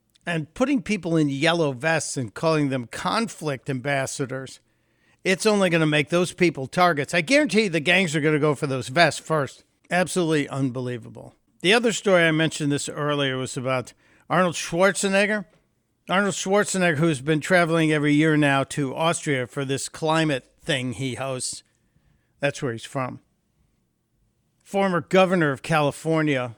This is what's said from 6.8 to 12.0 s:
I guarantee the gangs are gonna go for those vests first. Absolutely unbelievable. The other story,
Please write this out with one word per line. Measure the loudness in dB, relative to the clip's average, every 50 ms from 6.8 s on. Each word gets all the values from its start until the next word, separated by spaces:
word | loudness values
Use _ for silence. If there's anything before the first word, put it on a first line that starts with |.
| 2 4 2 0 -2 -2 -2
I | -2
guarantee | 0 4 4 4 4 4 2 2 2 2
the | 0 0
gangs | 2 2 2 2 2 0 0
are | 0
gonna | 0 2 2 2
go | 2 0 0
for | 0 -2 -4
those | -4 -4 -6 -4
vests | 2 2 2 2 2 -2
first. | -4 -4 -2 -2 -2 -4 -8 -14 _ _ _ _ _ -4
Absolutely | -2 0 0 0 0 0 0 2 2 0 0 -2
unbelievable. | -2 -2 -2 -2 -2 -4 -6 -6 -8 -8 -10 -14 -18 -18 -20 -20 -20 _ _ _ _ _
The | 2 4 4
other | 4 4 2 0
story, | 0